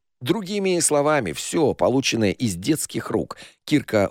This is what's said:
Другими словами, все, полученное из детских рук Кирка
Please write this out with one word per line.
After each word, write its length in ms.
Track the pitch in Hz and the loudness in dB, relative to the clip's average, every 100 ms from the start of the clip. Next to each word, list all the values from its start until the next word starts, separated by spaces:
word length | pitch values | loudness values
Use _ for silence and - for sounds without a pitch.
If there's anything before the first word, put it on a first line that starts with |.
| _ _ | _ _
Другими 580 | 127 196 180 202 190 175 | -2 -2 -2 -2 0 2
словами, 540 | - 147 143 151 95 | 2 2 2 0 -2
все, 400 | 71 - 170 135 | -6 -4 0 2
полученное 580 | - 87 131 - 117 104 | 2 2 2 0 2 0
из 240 | 87 123 87 | 0 -2 -2
детских 540 | 101 156 - - - | -2 -2 -2 -8 -4
рук 280 | 104 - - - _ - | -2 -4 -10 -20 _ -2
Кирка 420 | 143 - 107 98 | 0 2 0 0